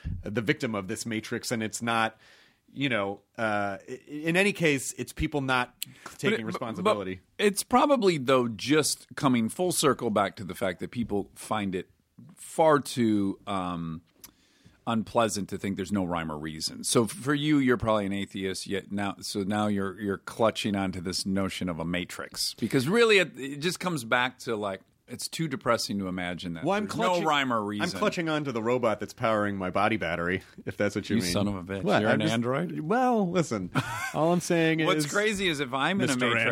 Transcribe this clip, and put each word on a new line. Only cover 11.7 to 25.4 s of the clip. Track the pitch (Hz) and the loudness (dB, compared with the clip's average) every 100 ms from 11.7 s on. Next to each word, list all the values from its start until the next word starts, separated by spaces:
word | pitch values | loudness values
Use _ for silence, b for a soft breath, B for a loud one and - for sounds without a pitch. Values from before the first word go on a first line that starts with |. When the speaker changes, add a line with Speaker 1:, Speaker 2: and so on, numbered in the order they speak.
| 90 | -4
Speaker 2:
it | - _ _ - - - | -6 _ _ -20 -20 -20
far | - - 160 143 | -6 2 6 6
too, | - 131 113 104 98 - - | 4 2 4 4 2 -2 -4
um, | 98 90 87 82 80 - _ B B B B B B - | -4 -2 -4 -6 -8 -12 _ B B B B B B -2
unpleasant | 113 98 120 113 101 90 | -2 0 2 2 2 -6
to | 95 | -6
think | 101 95 | -4 -4
there's | 92 | -2
no | 101 87 | 0 0
rhyme | 85 80 | -2 -4
or | 76 | -6
reason. | 78 78 - 65 | -6 -6 -6 -6
So | - 131 | 0 2
f-, | 110 | 2
for | - 127 | 0 -4
you, | 147 151 147 | -2 2 4
you're | 127 123 | 4 2
probably | 113 107 98 | 2 2 0
an | |
atheist, | 98 98 101 95 92 - | -4 -6 -6 -4 -4 -4
yet | 95 - | -6 -4
now, | 101 98 90 | -4 -4 -6
so | 98 104 | -6 -4
now | 98 104 107 | -2 0 0
you're, | 101 98 92 | 0 -2 -4
you're | 101 92 | -4 -4
clutching | - - 113 - 110 98 | -4 2 2 2 0 0
onto | 95 90 | 0 -4
this | 90 87 101 | -4 -4 -2
notion | 95 95 - 92 | 0 0 -2 -4
of | 80 | -4
a | 82 | -4
matrix. | 90 90 - 67 - - - | -4 -4 -8 -10 -6 -6 -4
Because | 113 139 127 | 0 0 2
really, | 233 226 202 | 4 6 4
it, | 151 - | 2 -2
it | 135 143 | -10 -4
just | 175 165 | -4 -2
comes | 180 156 | -4 -4
back | 113 123 127 - | 0 2 2 -2
to, | 127 107 | -4 -2
like, | 104 95 _ _ - | -2 -6 _ _ -16
it's | 120 - | -10 -8
too | - | -4